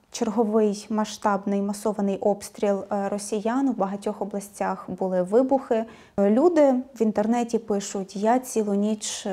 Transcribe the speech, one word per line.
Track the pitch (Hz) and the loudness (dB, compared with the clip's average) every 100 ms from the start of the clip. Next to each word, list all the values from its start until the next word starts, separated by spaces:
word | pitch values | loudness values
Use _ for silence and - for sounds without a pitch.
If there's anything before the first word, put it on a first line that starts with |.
| _ | _
черговий | - 226 208 214 220 214 202 - | -6 -2 0 2 2 2 0 -4
масштабний | 214 214 - 214 196 202 202 | -4 -4 -2 0 0 0 -2
масований | 202 208 220 208 202 196 | -2 -2 -4 0 0 0
обстріл, | 208 202 - - 208 196 - | 0 0 -4 -2 0 0 -2
е, | 208 196 | -4 -2
росіян. | 202 208 214 220 254 277 | -4 -4 -4 -2 0 0
В | 214 | 0
багатьох | 190 202 214 202 | -2 -2 -6 -6
областях | 202 202 196 - 190 190 - 185 | -6 -8 -8 -6 -4 -4 -8 -4
були | 190 185 | -2 0
вибухи. | 180 226 262 269 - 226 226 - - - | 2 2 4 2 0 -2 -2 -10 -8 0
Е, | 202 | 4
люди | 220 349 320 277 254 - | 6 6 6 6 4 -2
в | - | -2
інтернеті | 220 208 214 240 233 220 | 0 2 2 0 0 -2
пишуть: | 220 202 202 202 190 196 | -2 -4 -4 -8 -8 -2
«Я | 214 254 | 2 2
цілу | 254 226 208 | 0 -2 0
ніч | 202 208 214 - - 208 | 0 0 -2 -6 -8 -6